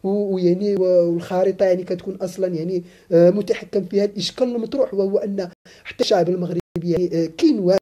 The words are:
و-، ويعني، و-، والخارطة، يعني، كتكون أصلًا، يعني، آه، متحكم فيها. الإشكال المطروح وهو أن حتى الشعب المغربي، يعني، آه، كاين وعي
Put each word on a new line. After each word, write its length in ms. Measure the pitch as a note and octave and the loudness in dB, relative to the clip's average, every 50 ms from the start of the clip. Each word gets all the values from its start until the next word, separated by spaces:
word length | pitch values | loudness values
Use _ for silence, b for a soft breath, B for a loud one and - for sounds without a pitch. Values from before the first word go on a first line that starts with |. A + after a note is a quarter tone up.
| - | -2
و-، 320 | F#3+ G3+ G#3 G#3 G3 F#3+ | -2 -2 -2 0 -2 -2
ويعني، 400 | F#3 F3+ F3 F3+ F#3 G#3 G3+ G3+ | 2 2 2 2 2 0 -2 0
و-، 380 | F#3+ F#3 F#3 F3+ F3 E3+ E3+ E3+ | 2 2 4 4 4 4 4 0
والخارطة، 520 | E3+ E3+ - F#3+ F#3 F#3+ G3 F#3 - G3+ | -2 -4 -2 0 0 2 0 2 2 2
يعني، 180 | F#3 F3+ F#3 F#3 | 2 2 0 0
كتكون 320 | - F#3 F3+ - G3 F#3+ | -6 -8 -6 -6 -10 -8
أصلًا، 320 | G3 F#3+ F3+ F#3 - F#3+ | -8 -8 -8 -4 -4 -4
يعني، 360 | F3+ F3+ D#3 D#3+ F3 F#3+ F3+ F3 B B B B B | -4 -2 -4 -4 -4 -4 -6 -6 B B B B B
آه، 180 | F3 E3+ E3+ F3 | 4 6 6 6
متحكم 560 | F#3+ G#3 G3 - - - - - - G3+ F#3 | 6 2 0 -2 -4 -4 -4 -4 -4 -4 -4
فيها. 200 | F#3 G3+ G3+ G3+ | 0 -2 0 0
الإشكال 500 | G3+ G3+ G#3 G3 - - - C4 B3 A#3+ | 0 -2 -6 -8 -8 -2 -2 -2 -2 -2
المطروح 380 | A#3 A3+ A3+ - C4+ - - - | -6 -6 -4 -2 -2 -2 0 0
وهو 240 | G3 F#3+ G3 G3 | -2 -2 0 0
أن 320 | G3+ - G3+ G3 G3 F3+ F3 - _ B B B B B | -2 -2 -2 -6 -6 -8 -10 -12 _ B B B B B
حتى 200 | - - - C4 | -20 -4 -4 0
الشعب 260 | - G#3+ F#3 E3+ E3+ | 0 2 2 2 0
المغربي، 300 | F#3 F3+ F3 - F3 F3 - _ _ E3+ D#3+ | -2 -4 -4 -4 -6 -6 -8 _ _ -8 -4
يعني، 400 | F3 E3 E3 F3+ F3 D#3+ E3 E3 | -2 -2 0 -2 -2 -2 -2 -4
آه، 20 | |
كاين 340 | E3 - - E4+ D#4 C4 G#3+ | -4 -2 2 2 2 2 2
وعي 180 | F#3 F3 F#3+ F#3+ | 2 2 2 0